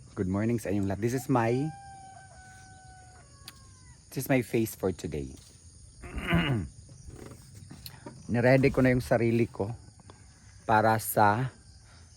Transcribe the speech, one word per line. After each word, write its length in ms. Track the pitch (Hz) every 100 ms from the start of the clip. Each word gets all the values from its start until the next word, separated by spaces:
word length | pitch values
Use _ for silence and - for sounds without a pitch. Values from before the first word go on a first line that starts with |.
| - -
Good 80 | 92
morning 320 | 98 110 120
sa 160 | 87
inyong 160 | 101 98
lahat. 80 | 92
This 160 | 117
is 160 | 131 -
my... 400 | 131 113 123 156 - - - - - - - 762 762 762 740 740 740 740 - - - - - - - - - -
This 160 | - 127
is 0 |
my 160 | 135
face 320 | 120 123 113
for 160 | - 98
today. 400 | 90 85 76 69 - - - - - - -
<clears throat> 640 | - - 175 170 156 120 78 - - - - - - - - - - - - - - - -
Niredy 400 | 120 123 135 135
ko 80 | -
na 80 | 131
yung 140 | 127
sarili 420 | - 120 117 117 117
ko 240 | - 98 117 - - - - - - - - -
para 320 | 107 110 110
sa 560 | - - 104 107 127 - - - - - -